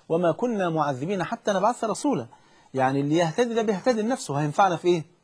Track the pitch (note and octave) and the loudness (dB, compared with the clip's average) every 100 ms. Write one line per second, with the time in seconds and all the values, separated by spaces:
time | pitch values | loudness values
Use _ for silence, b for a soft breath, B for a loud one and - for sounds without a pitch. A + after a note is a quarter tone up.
0 | - E3 F3 D#3 B3 G#3+ F3 D#3+ C#3+ B2+ | -4 0 2 2 -2 0 0 0 0 -2
1 | D#3 G3 D#3+ A#3 - G3 G#3 - A3+ F#3 | -4 -4 -4 -4 -2 2 0 0 -4 -2
2 | D4 G3+ A#2 b b b b C3 C3 C#3 | -2 -2 -4 b b b b 0 0 2
3 | C#3+ D#3+ E3+ D#3 A#3+ A3+ A3 F#3+ B3+ A3+ | 0 2 2 0 0 0 -2 0 0 0
4 | G#3+ B3+ - C#3 D3+ D3 G3 E3 F3 F3 | 0 -4 -4 -2 0 2 2 2 2 0
5 | - _ | -2 _